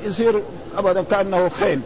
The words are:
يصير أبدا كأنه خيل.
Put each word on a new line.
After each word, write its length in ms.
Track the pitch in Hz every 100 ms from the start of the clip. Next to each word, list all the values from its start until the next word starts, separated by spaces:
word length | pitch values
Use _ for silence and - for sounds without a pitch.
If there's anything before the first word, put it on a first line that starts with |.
يصير 380 | 214 185 226 208 - - - -
أبدا 260 | 196 185 -
كأنه 380 | 202 196 180 180
خيل. 320 | - 196 143